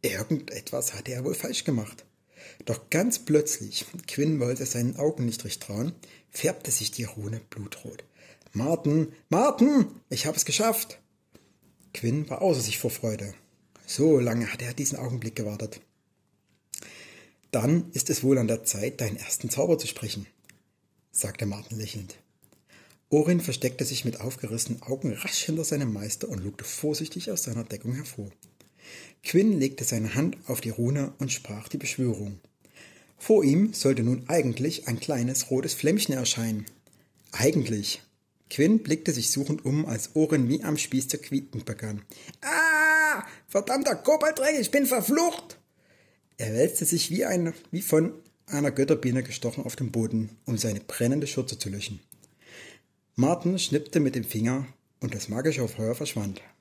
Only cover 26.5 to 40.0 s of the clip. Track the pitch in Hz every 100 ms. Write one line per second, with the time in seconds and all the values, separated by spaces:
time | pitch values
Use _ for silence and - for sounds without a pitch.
26.5 | - - - 151 151 160 180 202 185 -
27.5 | 117 113 101 117 127 135 - 101 - -
28.5 | _ - _ - - - _ - 175 220
29.5 | 185 135 135 117 117 107 127 170 - -
30.5 | - 120 110 120 143 135 - 135 - -
31.5 | 104 - - 143 - 123 104 104 98 _
32.5 | _ _ - - - _ _ - 220 139
33.5 | 156 214 - 135 135 117 123 - 170 135
34.5 | 110 143 - - 117 - 139 120 131 -
35.5 | 131 131 - 151 202 202 135 120 - 113
36.5 | 107 104 - _ _ _ _ _ - 131
37.5 | 160 110 107 101 - - _ _ _ _
38.5 | - 160 220 170 160 - 113 - 135 139
39.5 | 151 123 147 156 110